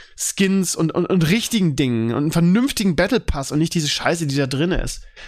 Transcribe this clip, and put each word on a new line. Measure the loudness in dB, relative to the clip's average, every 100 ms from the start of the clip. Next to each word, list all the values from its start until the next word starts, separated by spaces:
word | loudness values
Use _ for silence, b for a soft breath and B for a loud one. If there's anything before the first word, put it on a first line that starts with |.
| B B
Skins | -8 0 2 2 0 0
und, | 0
und, | 0 0
und | 2 2
richtigen | 2 0 0 0 2
Dingen | 0 0 0
und | 0
einen | 0
vernünftigen | 2 4 4 2 0 0 0
Battle | 2 0
Pass | 0 -4 -2
und | -2
nicht | 0
diese | 0 -2
Scheiße, | -2 -2 -2 -2
die | -2
da | 0
drin | 0 0
ist. | 0 -2 -8 B B